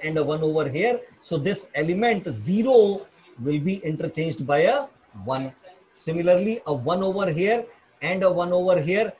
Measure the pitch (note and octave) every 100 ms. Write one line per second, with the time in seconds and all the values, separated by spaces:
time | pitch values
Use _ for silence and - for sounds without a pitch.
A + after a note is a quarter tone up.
0 | D#3 D#3 C#3+ D#3 D#3 D#3 D3 C#3+ A3+ A#3+
1 | - - - D#3+ F3 G3+ - D3 D#3+ F#3
2 | A#3 G#3 - A2 A2+ G3+ B3 B3 G3+ G3
3 | - _ - - C#3 D3 D#3 G3 D#3+ D3+
4 | - D#3 D#3+ - C3+ D3 F#3 C#4 - _
5 | _ G#2 G2+ C3 C3+ - - - _ -
6 | - E3+ F3 F3+ G#3 A3+ - C#3 B2+ F#3
7 | F#3+ G3 F#3+ D3+ G3 A#3 - - _ -
8 | D3+ F#3 F#3 F3 F3 F3+ F#3 F3 D3+ G3
9 | G#3+ -